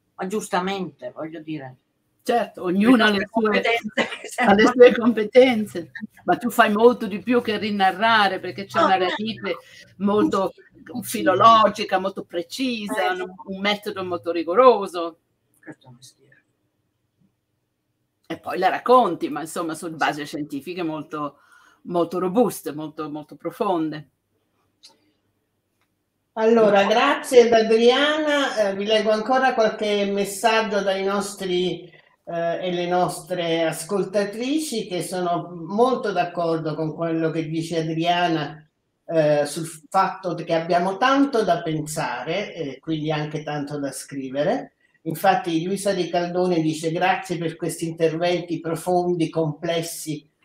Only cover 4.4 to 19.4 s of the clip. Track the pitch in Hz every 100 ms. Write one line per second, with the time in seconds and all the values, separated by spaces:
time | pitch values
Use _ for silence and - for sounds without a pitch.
4.4 | 233 202 247 254 247 240 233 220 208 254
5.4 | 262 220 208 175 160 - 214 _ - 175
6.4 | 240 - 214 208 233 240 220 196 214 240
7.4 | 233 208 214 208 190 180 226 226 196 185
8.4 | 180 175 196 233 208 190 180 196 220 202
9.4 | 190 170 - - - - 202 208 208 202
10.4 | 185 - _ - - 247 - 214 208 185
11.4 | 170 220 202 202 - 190 196 196 - 175
12.4 | 170 - 262 233 208 - 359 370 359 -
13.4 | 202 190 202 202 208 190 185 202 170 170
14.4 | 160 190 262 214 190 175 165 160 _ _
15.4 | _ _ 330 - 131 120 - _ _ _
16.4 | _ _ _ _ _ _ _ _ _ _
17.4 | _ _ _ _ _ _ _ _ - -
18.4 | - - 180 139 - 247 208 160 151 147